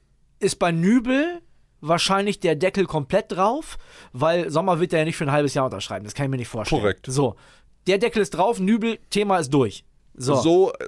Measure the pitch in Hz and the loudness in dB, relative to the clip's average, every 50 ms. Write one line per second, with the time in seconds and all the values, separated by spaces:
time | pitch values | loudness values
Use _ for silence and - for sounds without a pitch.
0 | _ _ _ _ _ _ _ - - 185 - - 190 175 165 165 170 190 233 262 | _ _ _ _ _ _ _ -4 -4 -4 -2 0 0 0 0 2 2 2 2 2
1 | 220 247 254 269 302 349 349 339 - _ _ _ _ _ _ _ - 147 165 170 | 2 0 0 0 0 -2 -6 -10 -14 _ _ _ _ _ _ _ -2 0 0 0
2 | - - 190 196 202 208 190 - - 175 156 143 180 185 - 196 185 - - 156 | 2 0 0 0 0 -2 -2 0 0 0 0 2 0 0 2 0 0 0 -2 -4
3 | 143 - - 202 - - 208 165 190 214 247 302 311 - - - - - - - | -2 0 0 0 0 -2 -2 0 0 0 0 -2 -6 -10 -14 -16 -16 -18 -20 -20
4 | - - - 123 143 160 170 180 165 165 143 156 180 196 175 156 180 175 180 160 | -20 -16 -4 0 0 2 2 2 0 0 -2 0 0 2 0 0 0 0 0 0
5 | 156 160 156 - 170 139 139 151 147 139 - 147 131 127 98 95 - - 104 101 | 0 0 -2 -4 -2 0 2 2 2 2 0 0 -2 -2 -4 -6 -8 -8 -8 -8
6 | 104 107 - - 143 135 135 127 120 - - 117 104 - 156 135 104 101 92 - | -10 -10 -8 -6 -4 -4 -4 -6 -6 -8 -8 -6 -2 -2 0 0 2 0 0 -2
7 | - 131 131 139 143 117 101 - - - - _ _ _ _ _ - 180 190 208 | -6 -4 -2 0 0 0 -2 -6 -16 -20 -20 _ _ _ _ _ -2 0 0 2
8 | 233 233 - 226 196 - - 156 185 226 233 190 185 190 226 226 214 226 220 - | 0 0 0 -2 -2 -2 0 0 0 0 0 0 0 2 2 2 0 -2 -4 -6
9 | - - - 202 208 202 190 180 160 127 147 143 127 104 - - - _ _ _ | -8 -6 -4 -2 0 2 0 0 0 2 2 2 2 2 -2 -8 -18 _ _ _
10 | _ - - - 127 131 143 131 120 160 170 185 190 170 - - - | _ -20 -14 -6 -2 0 2 2 4 4 6 6 4 4 0 -4 -10